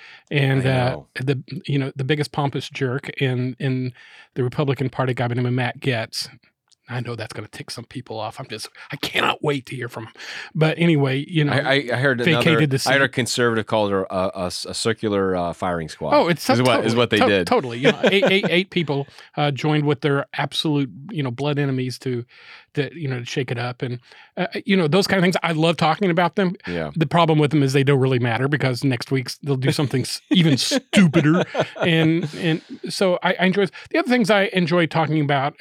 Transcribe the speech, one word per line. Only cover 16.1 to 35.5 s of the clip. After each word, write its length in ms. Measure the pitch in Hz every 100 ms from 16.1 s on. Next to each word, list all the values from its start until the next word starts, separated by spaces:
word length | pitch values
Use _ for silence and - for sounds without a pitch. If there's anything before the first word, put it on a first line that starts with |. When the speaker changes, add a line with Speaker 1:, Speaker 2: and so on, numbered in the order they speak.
Speaker 1:
Oh, 140 | 294 196
it's 220 | 160 -
Speaker 2:
is 100 | 123
what, 60 | 127
Speaker 1:
totally, 200 | 120 113
Speaker 2:
is 80 |
what 140 | 117 117
they 60 | 107
Speaker 1:
to-, 80 | 104
Speaker 2:
did. 200 | 101 87
Speaker 1:
totally. 300 | 247 131 117
You 160 | 143
know, 60 | 202
Speaker 2:
<laughs> 80 | 226
Speaker 1:
eight, 140 | 196 190
eight, 160 | 196 190
eight 200 | 175 190
people, 360 | 185 156 143 135 - - -
uh, 140 | 147
joined 340 | 135 151 151
with 160 | 147 147
their 240 | 151 139 -
absolute, 560 | - 143 - 160 143 135 - 143
you 120 | 170
know, 80 | 135
blood 280 | 123 143 143
enemies 380 | 139 131 127 123
to, 260 | 131 120 120 - - - _
to, 160 | - 135 165
you 100 | 143
know, 120 | 123
to 60 |
shake 260 | 123 - 123
it 60 | 117
up, 240 | 120 120
and, 180 | 127 123 - - - -
uh, 100 | 175 -
you 100 | - 190
know, 100 | 156
those 180 | 180
kind 120 | 190 196
of 60 |
things. 120 | 180 170
I 80 | 165
love 240 | 156 165 170
talking 320 | 160 156 196
about 260 | 170 170
them. 200 | - 185 190 -
Speaker 2:
Yeah. 240 | 170 156
Speaker 1:
The 100 | -
problem 320 | 151 170 160 156
with 140 | 147
them 120 | 151
is 80 | 139
they 100 | 143
don't 160 | 135 139
really 200 | 131 127
matter 280 | 120 110 135
because 360 | 143 135 120
next 280 | 143 120 -
week's 260 | 135 127 -
they'll 180 | 143 135
do 140 | 135
something 280 | 151 143 127
s-, 200 | 117 -
Speaker 2:
<laughs> 40 | -
Speaker 1:
even 260 | 233 160 131
stupider, 840 | - 277 - 214 175 170 147 175 - 269 - -
and, 480 | 185 160 160 165 156
and 260 | 160 175 160 - - -
so 300 | - 190 180
I, 100 | 175 190
I 60 |
enjoy 200 | 185 196 190 - -
the 80 | 208
other 80 | 240
things 200 | 247 190
I 140 | 208 196
enjoy 320 | 190 165 175 160
talking 320 | 165 151 156
about 340 | 143 139 139